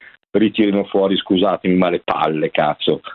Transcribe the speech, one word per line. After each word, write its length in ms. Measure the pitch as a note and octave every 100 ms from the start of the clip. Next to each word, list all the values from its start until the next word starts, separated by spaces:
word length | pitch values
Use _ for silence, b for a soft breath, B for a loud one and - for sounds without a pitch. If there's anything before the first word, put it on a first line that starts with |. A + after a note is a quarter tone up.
| B B _
ritirino 540 | G2+ G#2+ A2 G#2 G2+
fuori, 320 | G2 G2+ F#2+ F#2+
scusatemi, 580 | - F#2 F#2+ F2 F#2+
ma 140 | F#2 F2+
le 120 | F2
palle, 460 | - D2+ D#2 D#2 D#2
cazzo. 500 | - D2+ D2 - D2 B